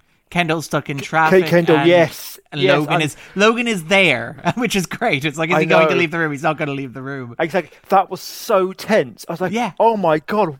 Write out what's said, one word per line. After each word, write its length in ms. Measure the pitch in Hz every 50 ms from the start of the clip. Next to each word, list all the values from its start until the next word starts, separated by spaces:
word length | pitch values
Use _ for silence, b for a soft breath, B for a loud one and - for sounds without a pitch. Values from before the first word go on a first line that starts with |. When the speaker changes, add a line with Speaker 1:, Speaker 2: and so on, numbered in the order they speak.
| _ _ _ _ _ _
Speaker 1:
Kendall's 340 | - 175 170 156 156 165 139
stuck 240 | - 165 147 - -
in 80 | 143
Speaker 2:
K-, 80 | 139 131
Speaker 1:
traffic 400 | - 156 160 151 160 180 190 175
Speaker 2:
Kendall, 320 | 151 170 175 165 170 160
Speaker 1:
and, 100 | 147 139
Speaker 2:
yes. 520 | 175 175 175 165 139 - - - - - - _ _
Speaker 1:
and 80 | - 147
Speaker 2:
Yes, 200 | 143 - - 151
Speaker 1:
Logan 140 | 151 147 160
Speaker 2:
and 80 | 175 156
Speaker 1:
is, 120 | 143 - B B B B
Logan 320 | 190 208 220 233 233 240
is 180 | 233 220 180 156
there, 560 | 160 202 196 190 160 131 113 117 117 147 - -
<laughs> 80 | 175 -
which 200 | 226 254 208 -
is 120 | 196 160
great. 360 | - - - 240 226 156 131 139
It's 140 | 156 135
like, 140 | 156 160 160
is 40 | 165
Speaker 2:
I 40 | 156
Speaker 1:
he 40 | 160
going 200 | 160 - 160 160
to 60 | 156 -
Speaker 2:
know. 60 | 175
Speaker 1:
leave 120 | 175 156
the 60 | 170
room? 140 | 165 165 151
He's 120 | 143 139 160
not 140 | 156 156
gonna 160 | 135 156 143 139
leave 200 | 139 139 127 110
the 100 | 135 131
room. 320 | 135 143 135 123 120 117 -
Speaker 2:
Exactly. 380 | 165 160 143 196 151 - - _ _ -
That 200 | 202 220 262 -
was 120 | 190 -
so 520 | - - - - - - 214 190 185 190 185
tense. 500 | - - - 220 196 143 123 - - - -
I 40 | 170
was 60 | -
like, 140 | 185 175 196
Speaker 1:
Yeah. 200 | 233 240 190 - -
Speaker 2:
"Oh 160 | 208 226 226
my 240 | 208 180 165 156 160
God, 380 | - - 208 214 202 160 139